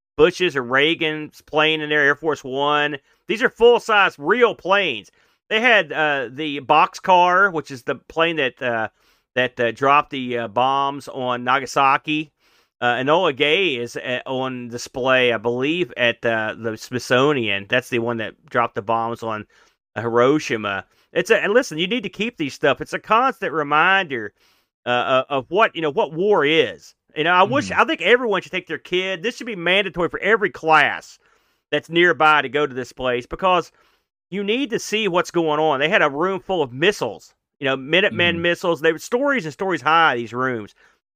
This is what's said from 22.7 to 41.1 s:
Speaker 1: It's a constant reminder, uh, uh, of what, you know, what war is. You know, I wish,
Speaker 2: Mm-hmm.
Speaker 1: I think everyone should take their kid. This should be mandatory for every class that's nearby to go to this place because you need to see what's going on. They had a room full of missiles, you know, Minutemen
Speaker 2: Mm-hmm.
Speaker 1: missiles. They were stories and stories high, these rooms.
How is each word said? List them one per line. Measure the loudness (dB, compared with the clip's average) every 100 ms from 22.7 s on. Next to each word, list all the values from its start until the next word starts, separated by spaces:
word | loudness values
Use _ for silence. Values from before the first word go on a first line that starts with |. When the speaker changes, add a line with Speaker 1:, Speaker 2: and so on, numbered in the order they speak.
| 0
Speaker 1:
It's | -4
a | -10
constant | -2 0 0 -4 -6
reminder, | -6 0 2 2 2 -2 -6 -8 -14 _ _ _ _ -4
uh, |
uh, | -2 0 0 0
of | -6 -2
what, | 0 0 0
you |
know, | -4
what | -2 -4
war | -2 0 2 4
is. | 4 2 -4 -18 _ _ -4
You |
know, | 2
I | 4
wish, | 4 2 -2
Speaker 2:
Mm-hmm. | 0
Speaker 1:
I | 0
think | 0
everyone | 2 2 2 -4
should | -4
take | -10 -8
their | -12
kid. | -6 -4 -4 -4
This | -6 -6
should | -10
be | -6
mandatory | 0 0 0 -4 -4
for | -2
every | 0 2 0
class | -4 4 4 4 0 -10 -20 _ _ _ _ _
that's | -6 -2
nearby | 2 2 4 4 4
to | 2
go | -2 -2
to |
this | -4 -10
place | -6 -4 -4 -6
because | -4 0 0 -2 _ _ _ _ _ _
you | -8
need | -4 -4 -4
to | -6
see | -4 -4 0
what's | -2 -2
going | -2 0 0
on. | 0 0
They | 0
had | 2
a | 2
room | 0 -4 -4
full | -4 -4
of | -4
missiles, | 0 0 0 -4 -8 -16 _ _ _
you | -4
know, | -4
Minutemen | 0 0 2 0 0 0
Speaker 2:
Mm-hmm. |
Speaker 1:
missiles. | -2 -2 -2 -2
They | -2
were | -2
stories | -4 -2 0 -2 -4
and |
stories | -8 -6 -4
high, | 2 4 4 2
these | -4
rooms. | -4 -4 -4 -10 _ _ _ _